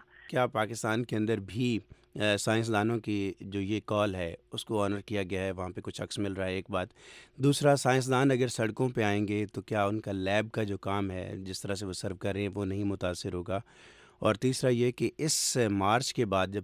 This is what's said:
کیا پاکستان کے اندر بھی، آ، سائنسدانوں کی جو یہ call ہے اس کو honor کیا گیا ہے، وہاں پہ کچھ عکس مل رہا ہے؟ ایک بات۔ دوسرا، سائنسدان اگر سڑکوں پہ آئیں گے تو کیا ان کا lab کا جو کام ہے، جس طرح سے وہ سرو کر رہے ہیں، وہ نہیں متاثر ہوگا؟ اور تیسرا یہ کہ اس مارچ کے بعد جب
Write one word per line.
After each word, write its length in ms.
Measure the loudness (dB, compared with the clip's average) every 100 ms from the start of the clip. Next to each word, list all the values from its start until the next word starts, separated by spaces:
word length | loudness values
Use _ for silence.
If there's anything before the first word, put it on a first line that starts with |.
| -6 -20 -4
کیا 180 | 0 0
پاکستان 580 | 0 -2 -2 0 0
کے 120 | 0 0
اندر 240 | 0 0
بھی، 380 | -2 -2 0 0 -4 -18 _
آ، 220 | -2 2 2
سائنسدانوں 640 | 2 2 2 2 2 0
کی 340 | -2 -2 -2 -6
جو 200 | -6 -4
یہ 200 | -2 -2
call 300 | 0 0 2
ہے 200 | 0 -6 -8 _
اس 120 | -10
کو 180 | -4 0
honor 180 | 0 -2
کیا 220 | -4 -4
گیا 220 | -2 -2
ہے، 60 | -2
وہاں 180 | -4 -6
پہ 120 | -8
کچھ 220 | -10 -8
عکس 160 | -8 -4
مل 140 | -4
رہا 140 | -2 -2
ہے؟ 80 |
ایک 160 | -2 -2
بات۔ 180 | -2 -2 -8 -20 -20 -18 0
دوسرا، 400 | 2 4 6 6
سائنسدان 540 | 4 4 4 4 4
اگر 180 | 4 2
سڑکوں 400 | 0 -2 0 -2
پہ 140 | 2
آئیں 260 | 2 2 2
گے 180 | 0 -2
تو 100 | -6
کیا 220 | -2 0
ان 160 | 2 0
کا 120 | -4
lab 380 | -2 0 0 0
کا 120 | -2
جو 160 | -2 -2
کام 320 | -4 -2 -2
ہے، 240 | -4 -8 -8
جس 260 | -10 -8
طرح 120 | -6
سے 120 | -6 -6
وہ 60 |
سرو 220 | -6 -6
کر 180 | -4 -4
رہے 80 | -2
ہیں، 80 | -2
وہ 100 | -2
نہیں 200 | -2 0
متاثر 500 | -2 -2 -2 -4 -4
ہوگا؟ 260 | -4 -4 -4 -6 -16 -20 -20 -20 -2
اور 160 | 0
تیسرا 360 | 2 0 2 2
یہ 200 | 2 2
کہ 200 | 0 -2 -2
اس 400 | -2 0 0 2 2
مارچ 440 | 4 4 2 2
کے 100 | -2
بعد 220 | 0 2 2
جب 160 | -2